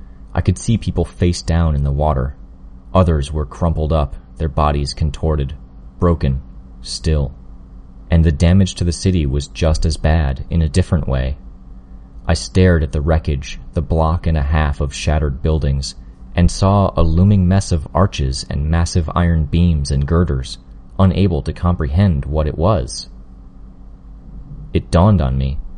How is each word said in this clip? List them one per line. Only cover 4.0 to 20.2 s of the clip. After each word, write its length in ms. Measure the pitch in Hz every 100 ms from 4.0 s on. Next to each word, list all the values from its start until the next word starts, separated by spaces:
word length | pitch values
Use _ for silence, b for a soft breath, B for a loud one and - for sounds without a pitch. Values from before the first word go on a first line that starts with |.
| 71 - - -
their 120 | 82
bodies 440 | 76 76 73 71
contorted, 640 | - 78 - 80 76 69 - - - - -
broken, 420 | 87 85 71 65 - - - -
still. 520 | - - - 76 67 - - - - - - - -
And 140 | 82
the 80 | 82
damage 420 | 71 80 95 95
to 100 | -
the 80 | 87
city 340 | 82 98 92 71
was 220 | 69 71
just 380 | - 82 78 82
as 100 | 76
bad, 480 | 78 82 71 65 -
in 100 | 82
a 80 | 78
different 400 | 87 90 87 -
way. 300 | 65 65 73 - - - - - - - - -
I 80 |
stared 480 | 90 - - 92 85
at 100 | 73
the 80 | 76
wreckage, 600 | 71 80 - 71 - - -
the 80 | -
block 440 | 73 80 80 82 -
and 100 | 78
a 60 |
half 380 | 69 78 76 71
of 120 | 71
shattered 480 | - - 76 73 65
buildings, 540 | 80 78 71 69 69 - B B -
and 160 | - 87
saw 420 | - 95 101 95 -
a 60 |
looming 440 | 82 82 98 101 90
mess 240 | 98 -
of 180 | 85 -
arches 500 | - 98 - 67 67 -
and 180 | - 73
massive 400 | 82 87 92 80
iron 300 | - 87 82
beams 460 | 73 82 87 78 69
and 160 | 69 71
girders, 520 | 85